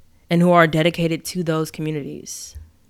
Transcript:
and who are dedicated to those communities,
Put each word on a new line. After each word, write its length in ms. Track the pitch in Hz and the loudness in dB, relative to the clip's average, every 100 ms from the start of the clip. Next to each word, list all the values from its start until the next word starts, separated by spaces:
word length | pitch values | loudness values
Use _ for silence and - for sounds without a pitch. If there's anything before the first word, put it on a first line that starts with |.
| _ _ - | _ _ -2
and 120 | 170 | 2
who 100 | 175 | 6
are 140 | 175 165 | 6 6
dedicated 580 | 156 170 170 165 160 | 4 0 0 -2 -4
to 180 | - 180 | -6 -6
those 280 | 165 160 156 | -4 -4 -4
communities, 840 | - 156 151 139 151 - - - - - _ | -6 -6 -6 -8 -12 -14 -16 -16 -18 -20 _